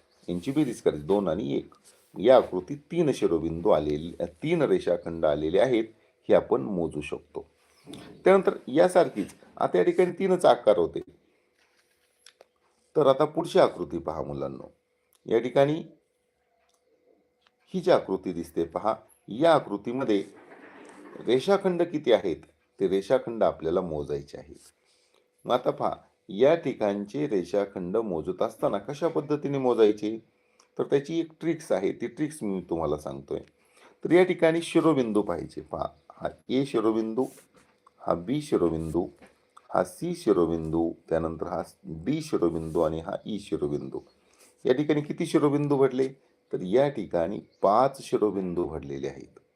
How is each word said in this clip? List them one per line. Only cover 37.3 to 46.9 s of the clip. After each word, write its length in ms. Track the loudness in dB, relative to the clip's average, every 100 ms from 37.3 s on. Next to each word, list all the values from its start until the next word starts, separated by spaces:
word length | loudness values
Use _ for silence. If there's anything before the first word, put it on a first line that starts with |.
| -6 _ _ _ _ _ _
हा 120 | -2
बी 280 | -2 -2 -4
शिरोबिंदू, 640 | 0 0 2 0 -2 -4 -4 -8 -20 _ _ _ -4
हा 100 | -2
सी 300 | -2 -4 -8 -2
शिरोबिंदू, 760 | 2 4 2 0 -2 -2 -2 -4 -4
त्यानंतर 380 | -4 -2 -6 -8
हा 140 | -6 -8 -14 -14 -10 -4
डी 160 | -4
शिरोबिंदू 600 | -2 0 0 0 -2 0
आणि 180 | 0 -2
हा 160 | -6 -8 -8
ई 120 | -10
शिरोबिंदू. 600 | -6 -4 -4 -4 -6 -12 -14 _ _ _ _ _ 0
या 80 |
ठिकाणी 280 | 2 2 -2
किती 240 | -2 -6 -2
शिरोबिंदू 520 | 2 2 2 0 2
घडले, 300 | 2 2 -2 -6 _ _ _
तर 80 | -8
या 260 | 0 2
ठिकाणी 500 | 2